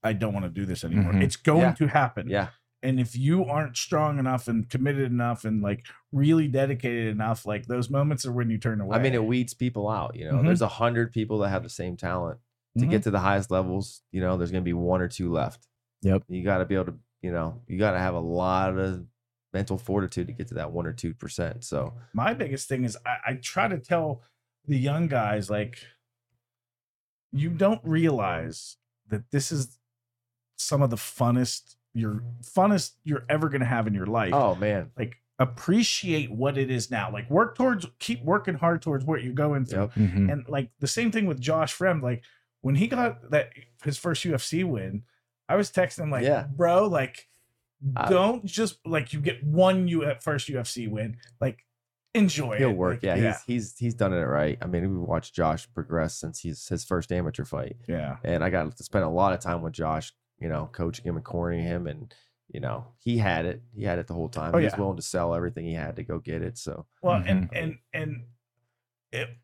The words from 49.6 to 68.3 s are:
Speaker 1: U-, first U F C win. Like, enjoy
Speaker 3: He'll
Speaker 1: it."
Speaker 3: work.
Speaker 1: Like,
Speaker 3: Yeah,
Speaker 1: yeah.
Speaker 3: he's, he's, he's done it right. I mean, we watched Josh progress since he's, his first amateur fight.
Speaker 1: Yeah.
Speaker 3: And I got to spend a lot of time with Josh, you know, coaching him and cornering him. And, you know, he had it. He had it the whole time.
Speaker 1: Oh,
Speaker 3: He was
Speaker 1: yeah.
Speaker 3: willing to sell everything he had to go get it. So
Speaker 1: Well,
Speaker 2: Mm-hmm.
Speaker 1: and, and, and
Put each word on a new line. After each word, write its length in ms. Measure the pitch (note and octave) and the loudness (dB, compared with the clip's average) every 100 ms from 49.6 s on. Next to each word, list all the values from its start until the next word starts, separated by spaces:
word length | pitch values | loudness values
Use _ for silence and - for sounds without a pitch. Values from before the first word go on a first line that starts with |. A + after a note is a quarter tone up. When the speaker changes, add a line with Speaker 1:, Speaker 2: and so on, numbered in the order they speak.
| F#3 F#3+ F3+ | 6 6 4
Speaker 1:
U-, 260 | E3+ D3 A2+ | 2 0 -2
first 280 | - D3 - | -2 -2 -2
U 120 | C3+ | -4
F 80 | A#2+ | -4
C 180 | - A2+ | -6 -4
win. 300 | G#2+ A2 A#2+ - _ | -4 -4 -8 -16 _
Like, 260 | C3 - _ _ _ _ _ | -4 -4 _ _ _ _ _
enjoy 440 | A#3+ G3+ D3+ C3+ C#3+ | 4 4 4 -2 2
Speaker 3:
He'll 120 | C3 | 2
Speaker 1:
it." 60 | F#2+ | 4
Speaker 3:
work. 180 | F2+ | 2
Speaker 1:
Like, 80 | E2+ | 2
Speaker 3:
Yeah, 140 | G2 F2+ | 0 2
Speaker 1:
yeah. 160 | G#2+ | 2
Speaker 3:
he's, 100 | E2+ - A#2+ G#2 | 0 -2 -4 -4
he's, 40 | - | -4
he's 160 | A#2+ | -4
done 180 | A2+ G2 | 0 0
it 80 | F2+ | 2
right. 360 | D2+ C#2+ D2+ C#2+ | 2 2 2 0
I 40 | F2+ | -2
mean, 220 | F2 F#2 | -2 0
we 80 | F#2+ | -2
watched 380 | E2+ E2 - | -2 -2 -4
Josh 320 | - E2 D#2+ - | 0 0 0 -4
progress 400 | - D2 E2 D#2+ | -10 -4 -2 -2
since 240 | - D#2+ D#2+ | -4 -10 -8
he's, 300 | E2+ D2 - | -10 -10 -6
his 160 | F2 | -6
first 260 | - F2+ E2 | -2 -4 -2
amateur 340 | F2+ E2+ - | -4 -4 -6
fight. 340 | - D2 C2 - - | -6 -6 -8 -10 -8
Speaker 1:
Yeah. 300 | E2 D2 C2 | -6 -4 -6
Speaker 3:
And 220 | - E2+ | -2 0
I 60 | E2+ | 0
got 260 | F2+ D#2 - | 0 -4 -8
to 60 | |
spend 200 | - G#2+ | -4 -2
a 40 | E2 | 0
lot 240 | E2+ G2 | 2 2
of 80 | F#2 | 0
time 200 | F#2 E2+ | -2 -4
with 100 | E2 | -6
Josh, 400 | D#2 D#2+ D#2 - _ _ _ | -4 -2 -2 -6 _ _ _
you 100 | E2+ | -6
know, 200 | D#2 D2+ | -6 -6
coaching 340 | - E2 D#2+ | -6 -6 -4
him 120 | - E2 | -6 -6
and 80 | |
cornering 400 | - E2+ E2+ E2+ | -6 -4 -2 -2
him. 240 | E2+ F2 E2+ | -2 -4 -6
And, 260 | D2+ - - _ _ _ | -10 -14 -20 _ _ _
you 140 | - | -8
know, 260 | C2+ A1 A#2+ _ | -6 -6 -10 _
he 180 | - A#2 | -2 2
had 260 | G2+ E2+ | 2 2
it. 160 | E2 A#2 - | -2 -6 -12
He 80 | G#2+ | -6
had 160 | G#2+ F2 | -4 -2
it 80 | D#2 | -4
the 80 | |
whole 140 | E2+ D#2+ | -6 -6
time. 260 | - D#2 | -4 0
Speaker 1:
Oh, 40 | E3 | 2
Speaker 3:
He 60 | D3+ | 2
was 80 | |
Speaker 1:
yeah. 40 | - | 0
Speaker 3:
willing 180 | G2 F2+ | -4 -4
to 40 | |
sell 320 | - F#2 E2+ | -6 -2 0
everything 300 | E2+ F2 - | 0 -4 -6
he 100 | E2 | -6
had 220 | E2 D#2 D#2+ | -6 -6 -8
to 80 | |
go 160 | - E2 | -8 -8
get 220 | D2 D#2+ | -6 -6
it. 160 | F2+ A#2+ | -6 -8
So 280 | - D#2+ E2 _ | -10 -10 -14 _
Speaker 1:
Well, 160 | F3+ F3 | 0 0
Speaker 2:
Mm-hmm. 100 | F2+ | 2
Speaker 1:
and, 200 | F#2+ F#2 | 0 0
and, 260 | - D#3+ D#3+ _ | -4 -6 -8 _
and 320 | D#3+ D#3 A#2+ - | -8 -8 -8 -14